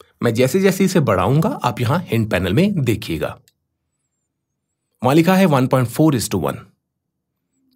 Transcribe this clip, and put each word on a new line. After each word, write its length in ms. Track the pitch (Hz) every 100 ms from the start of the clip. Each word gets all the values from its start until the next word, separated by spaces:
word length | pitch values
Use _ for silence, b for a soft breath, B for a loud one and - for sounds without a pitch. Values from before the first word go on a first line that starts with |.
| b _
मैं 120 | 117
जैसे 260 | 113 131 196
जैसे 240 | 190 190
इसे 160 | 190 175
बढ़ाऊंगा, 480 | 127 92 92 143 202
आप 320 | 285 131 113
यहां 200 | 113 165
हिंट 280 | - 113 107
पैनल 220 | 90 90
में 300 | 107 202 185
देखिएगा। 560 | 120 107 - 78 69 - _ _ _ _ _ _ _ _ _ _ _ _ _ _ _ _
वहां 120 | 123 151
लिखा 180 | 165
है 120 | 185 190
one 220 | 139 127
point 180 | 131 123
four 240 | - 156
is 160 | 127 -
to 80 | 98
one, 200 | 71 60 - _ _ _ _ _ _ _ _ _ _